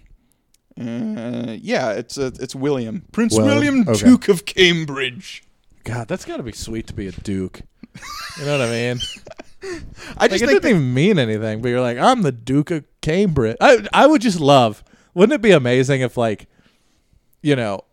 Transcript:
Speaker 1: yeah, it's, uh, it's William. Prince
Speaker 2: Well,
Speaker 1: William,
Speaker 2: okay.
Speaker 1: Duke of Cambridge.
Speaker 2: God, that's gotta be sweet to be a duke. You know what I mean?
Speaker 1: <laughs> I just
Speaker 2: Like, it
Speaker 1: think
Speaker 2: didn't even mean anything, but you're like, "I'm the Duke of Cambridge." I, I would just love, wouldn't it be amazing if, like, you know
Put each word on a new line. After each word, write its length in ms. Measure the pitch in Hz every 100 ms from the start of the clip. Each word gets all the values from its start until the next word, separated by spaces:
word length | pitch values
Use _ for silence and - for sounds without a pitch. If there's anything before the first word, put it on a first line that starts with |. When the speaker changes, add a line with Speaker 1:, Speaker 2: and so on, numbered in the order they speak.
| _ _ _ _ _ _ _ -
Speaker 1:
yeah, 1160 | 120 117 220 214 117 120 120 110 165 226 123
it's, 240 | 101 123 139
uh, 140 | 131 -
it's 120 | -
William. 520 | 135 139 135 113 113 -
Prince 240 | - 233 220
Speaker 2:
Well, 80 | 262
Speaker 1:
William, 420 | 285 285 269 185
Speaker 2:
okay. 100 | 202
Speaker 1:
Duke 240 | 240 247 -
of 160 | 185 -
Cambridge. 1000 | - 180 170 151 135 131 120 - - _ _ _ _ -
Speaker 2:
God, 240 | 120 117
that's 160 | 185 -
gotta 180 | 330
be 80 | 123
sweet 340 | - - 113 -
to 60 |
be 140 | - 98
a 60 |
duke. 480 | - - 95 92 - - _ - - - - - -
You 80 | 143
know 120 | 147
what 100 | 117
I 20 |
mean? 300 | 117 120 123 - - - - - -
Speaker 1:
<laughs> 200 | 381 339 - - - -
I 100 | 240
just 140 | 190
Speaker 2:
Like, 0 |
it 60 | 233
Speaker 1:
think 140 | 392
Speaker 2:
didn't 60 | 339
even 220 | 190 127
mean 240 | 127 180 185
anything, 440 | 113 107 110 107
but 80 | 123
you're 100 | 123
like, 180 | 123 120
"I'm 260 | 190 254
the 100 | 160
Duke 380 | 120 120 139 147
of 120 | 165 - _
Cambridge." 560 | 151 175 208 151 110 117
I, 260 | 247 226 202
I 120 | 180 269
would 140 | 302
just 200 | 226 175
love, 420 | 139 139 117 104 - _ _
wouldn't 200 | 175 220 294
it 60 |
be 100 | 220
amazing 500 | 165 120 127 131 135
if, 160 | 123 -
like, 300 | 117 101 - _ _ _ _ _ _ _ _ _
you 140 | 147 135
know 300 | 110 95 -